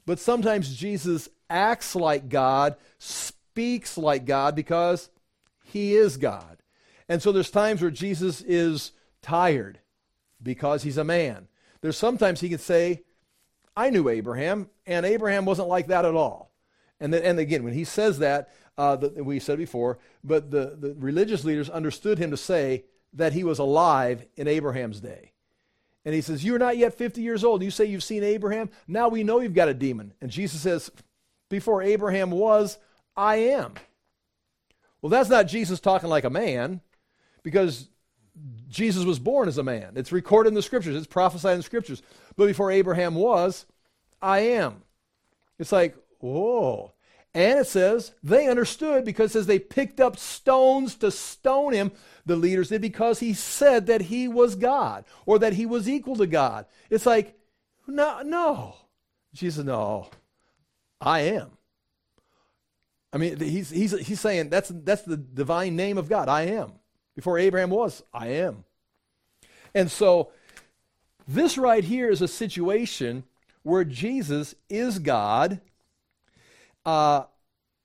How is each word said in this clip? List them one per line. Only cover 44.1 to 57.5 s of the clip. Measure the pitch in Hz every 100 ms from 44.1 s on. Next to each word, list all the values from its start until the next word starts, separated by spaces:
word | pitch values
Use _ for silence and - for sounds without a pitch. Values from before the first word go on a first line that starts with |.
| _
I | 190 196
am." | 226 233 143 101 _ _ _ _ _ _ _ -
It's | 160
like, | 196 170 - _ _
whoa. | 127 147 214 240 135 101 101 _ _ _ _
And | 165 202 277
it | 262
says, | 190 185 233 226 _
"They | 147 254 277
understood | 247 226 - 311 269
because | 214 - 214
it |
says | 220 190
they | 196
picked | - - 277 -
up | 247 -
stones | - - 269 262 262 269 262 -
to | 202
stone | - - - 262 277 285
him, | 220 196 - - -
the | 160 170
leaders | 175 185 175
did, | 214
because | 220 190 226 226
he | 233
said | 190 - - 277 240 190
that | 226
he | 175 247 254
was | 233 240 190
God | 240 277 131 101 - - -
or | 214
that | 220
he | 196 226
was | 240 208
equal | 285 254 233
to | 180
God." | 151 131 107 - _ _
It's | 220
like, | 240 226 214 _ _